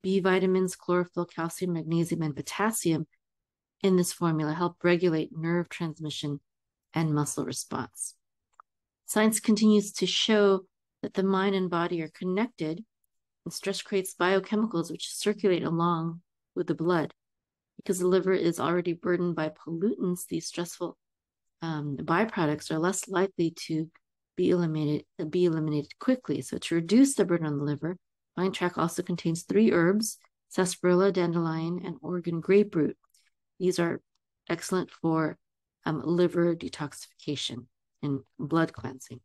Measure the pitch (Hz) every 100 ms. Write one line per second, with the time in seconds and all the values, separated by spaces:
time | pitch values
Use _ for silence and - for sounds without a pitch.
0 | 185 196 185 185 185 185 185 - - 180
1 | 175 - 175 - 165 - 185 165 160 170
2 | 165 165 156 139 - - 214 220 170 160
3 | 156 _ _ _ _ _ _ _ 196 185
4 | 175 - 170 156 151 160 175 - 175 175
5 | 180 160 151 160 165 175 170 - 170 151
6 | 156 - 147 143 _ _ _ _ _ -
7 | 160 147 143 - - - - 147 120 -
8 | - - _ _ _ _ _ _ _ _
9 | - 214 214 220 - 208 214 208 202 -
10 | 180 - - 214 202 190 190 _ _ _
11 | 208 - 190 190 196 196 185 175 175 175
12 | 156 - 185 185 233 - 156 175 220 _
13 | _ _ _ _ 175 - 190 185 - 202
14 | 185 - 180 190 190 214 220 170 165 165
15 | - - 208 208 202 175 151 165 170 165
16 | 165 165 _ _ _ - 180 156 170 175
17 | 143 _ _ _ _ _ _ - - 180
18 | 180 190 180 190 170 165 147 175 175 170
19 | 214 175 175 165 156 170 - 165 202 392
20 | 185 180 - 165 - - 175 - 170 -
21 | _ _ _ _ _ _ 165 156 147 139
22 | - 170 220 214 156 151 - 160 175 196
23 | - 185 190 - 165 165 - 160 160 _
24 | _ _ _ - 180 180 170 156 147 151
25 | - - 156 180 175 160 156 151 143 -
26 | - 254 - 139 135 - - 170 165 220
27 | 277 - 180 175 156 143 147 143 156 185
28 | _ _ _ - 185 190 175 170 165 -
29 | 180 175 170 170 - 190 226 170 170 208
30 | 220 - _ _ _ - 185 - 180 180
31 | 196 185 170 170 165 160 170 175 180 165
32 | - 180 170 165 156 196 208 170 143 -
33 | _ _ _ _ _ _ 185 175 170 170
34 | _ _ _ _ - 165 - 185 156 -
35 | 165 160 156 170 _ _ _ _ 165 156
36 | 156 175 175 175 170 165 175 - 147 -
37 | - _ - 139 - 120 120 _ _ _
38 | 147 135 - - 147 165 160 - 123 131
39 | - 123